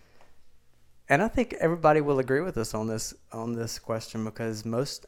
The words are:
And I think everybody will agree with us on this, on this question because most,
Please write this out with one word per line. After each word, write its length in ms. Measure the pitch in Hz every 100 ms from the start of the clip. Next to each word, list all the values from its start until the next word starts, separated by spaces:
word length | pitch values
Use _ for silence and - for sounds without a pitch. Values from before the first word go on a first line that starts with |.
| - - - - - - - - - - -
And 120 | 139
I 60 | 226
think 240 | - 233 -
everybody 400 | 165 170 156 151
will 180 | 147 135
agree 220 | 123 135
with 160 | 185 117
us 160 | 110
on 140 | 110 110
this, 260 | 110 - - -
on 220 | 113 117
this 260 | 117 113 -
question 460 | - 110 - 113
because 400 | 110 - 113 107
most, 400 | 113 113 151 -